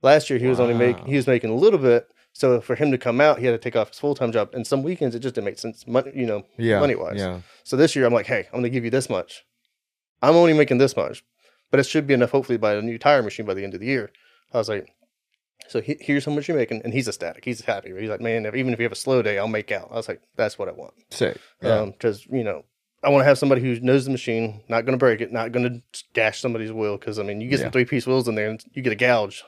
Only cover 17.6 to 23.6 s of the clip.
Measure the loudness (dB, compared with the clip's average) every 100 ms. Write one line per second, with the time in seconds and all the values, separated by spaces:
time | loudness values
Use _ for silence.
17.6 | -4 -6 -6 -10 -8 -6 -2 -2 -4 -4
18.6 | -4 -2 -4 -4 0 2 2 -2 -2 -4
19.6 | -4 -8 -6 -10 -8 -12 _ -4 -4 -2
20.6 | -10 -10 -18 _ _ -4 -4 -4 _ _
21.6 | 0 0 0 -4 -4 -4 -6 -4 -4 -6
22.6 | -12 _ _ _ 2 6 6 4 4 2